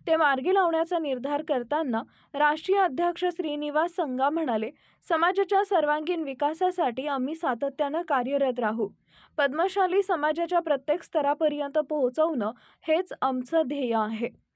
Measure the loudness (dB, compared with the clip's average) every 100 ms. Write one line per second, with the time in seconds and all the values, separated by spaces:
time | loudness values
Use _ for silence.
0 | 0 2 2 2 2 2 2 2 0 -2
1 | -2 -4 -2 -2 -2 -2 -2 -2 -2 -4
2 | -4 _ _ 0 2 2 0 2 2 2
3 | -2 0 -2 -2 -4 -4 -2 0 0 -2
4 | -4 0 0 0 0 -2 -4 -10 _ _
5 | -2 2 2 2 2 2 2 2 2 0
6 | -2 -4 -4 -2 -2 0 0 2 -2 -2
7 | -4 -2 -4 -4 -4 -2 -2 -2 -2 -2
8 | 0 0 0 0 0 0 -2 -2 -4 -8
9 | _ _ -8 -2 0 0 0 2 2 2
10 | 2 0 0 0 0 0 0 0 0 -4
11 | -2 0 0 2 0 0 -2 -2 -2 0
12 | 0 2 0 0 -4 -6 _ _ 0 0
13 | -2 -4 -2 -2 0 0 0 -2 0 0
14 | 0 -4 -6 -8 _